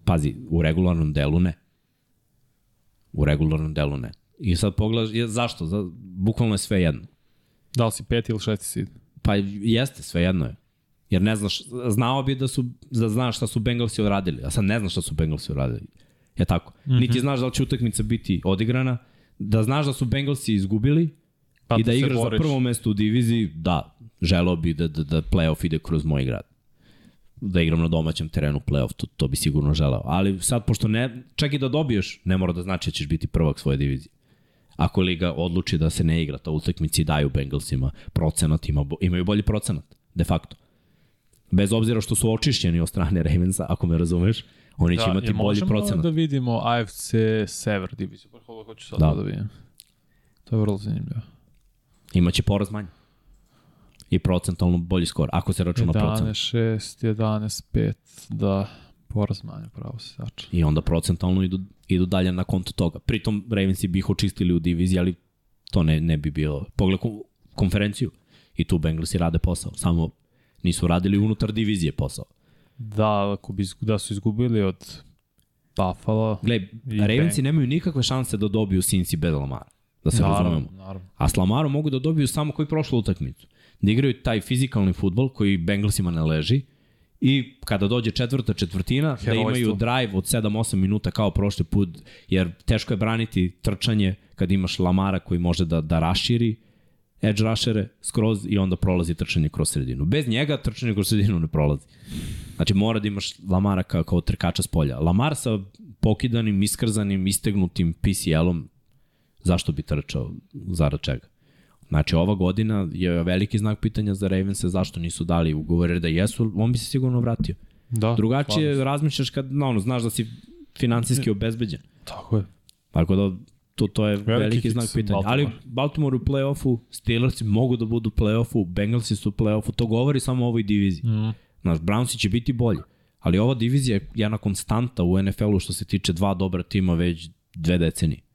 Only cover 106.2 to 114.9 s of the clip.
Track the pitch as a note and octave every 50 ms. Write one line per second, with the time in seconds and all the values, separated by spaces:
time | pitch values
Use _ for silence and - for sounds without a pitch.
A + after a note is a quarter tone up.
106.2 | - B2 A#2 A#2 A2+ A2 G2+ F#2+ G2+ G#2 - - B2 A2+ G#2 A2 G#2 G2+ G2 F#2+
107.2 | F#2 G2 G2 - - A#2 G2+ G2+ F#2 F2 _ - F2+ E2 E2 _ - G#2 F#2+ -
108.2 | - F2+ D#2 D#2+ E2 F2+ F2 E2 - - _ _ _ _ _ _ _ _ _ _
109.2 | _ _ _ _ - F2 F2+ F2 - - D2+ C#2 D2+ - D#2 D2 C#2+ - - C#2
110.2 | A#1 - - - _ _ - - - F#2 F#2 E2 D#2+ C#2+ C#2+ D2 - - C2+ B1
111.2 | - _ _ _ _ _ _ _ _ _ _ _ - _ - D2+ - - - E2
112.2 | F2 G2 G#2 F#2 F#2 F2+ F#2 G#2 A2 A2 A2 G2+ F#2+ E2 - E2+ F2+ F2+ F2 E2+
113.2 | E2+ F2+ F2+ F#2 G2+ G#2 - G#2 G#2 A2 G#2+ - - A2 - - G#2+ G#2 G2 F#2+
114.2 | G2+ F#2 F#2+ F#2+ F#2+ G2 G2 - - F2+ F2+ F#2+ F#2+ -